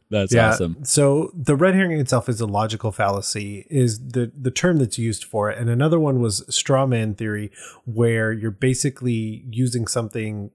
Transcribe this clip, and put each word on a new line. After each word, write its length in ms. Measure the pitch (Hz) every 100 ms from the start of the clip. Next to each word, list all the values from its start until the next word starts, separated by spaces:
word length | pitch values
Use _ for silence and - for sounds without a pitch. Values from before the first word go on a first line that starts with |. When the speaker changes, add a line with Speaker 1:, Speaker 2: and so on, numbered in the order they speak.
| -
Speaker 1:
That's 240 | 107 98
Speaker 2:
Yeah. 160 | 120 110
Speaker 1:
awesome. 340 | 110 87 82
Speaker 2:
So 480 | 143 - 143 143 - 175
the 200 | 135 143
red 200 | 185 190
herring 240 | 185 156
itself 280 | 131 123 -
is 140 | 110
a 60 | 113
logical 440 | 101 107 107 110
fallacy, 760 | 101 101 98 - 107 101 101 -
is 300 | 143 123 107
the, 320 | 127 123 120 143
the 140 | 127
term 280 | - 180 165
that's 200 | 123 -
used 260 | 113 107
for 280 | - 110 104
it. 80 | 104
And 100 | 120
another 300 | 120 151 165
one 200 | 151 131
was 240 | 117 98 -
straw 380 | - - 135 135
man 260 | 117 110
theory, 380 | 104 110 104 104 - - - -
where 460 | 110 117 113 110
you're 180 | 110 110
basically 960 | 98 131 127 143 131 127 113 110 110 123
using 340 | 113 127 120 110
something 640 | 123 110 117 107 107 101